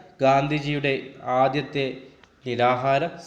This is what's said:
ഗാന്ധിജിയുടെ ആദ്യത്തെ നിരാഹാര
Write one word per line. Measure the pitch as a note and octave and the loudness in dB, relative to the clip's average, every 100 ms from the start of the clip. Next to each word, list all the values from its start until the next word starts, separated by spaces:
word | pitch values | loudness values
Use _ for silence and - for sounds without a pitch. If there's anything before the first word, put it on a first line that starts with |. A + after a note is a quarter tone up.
| - - | -20 0
ഗാന്ധിജിയുടെ | C3+ C#3 C#3+ D3+ C#3+ D3 C#3+ C3+ - - | 4 4 2 -2 -2 -2 0 -2 -6 -12
ആദ്യത്തെ | B2+ B2+ C3+ D3 C3 C#3+ C3+ C3 - - - _ B2+ | -2 2 2 0 -4 -4 -4 -6 -16 -20 -20 _ -6
നിരാഹാര | A#2+ B2 B2 C3+ C#3 E3 - | 0 2 2 0 0 -2 -8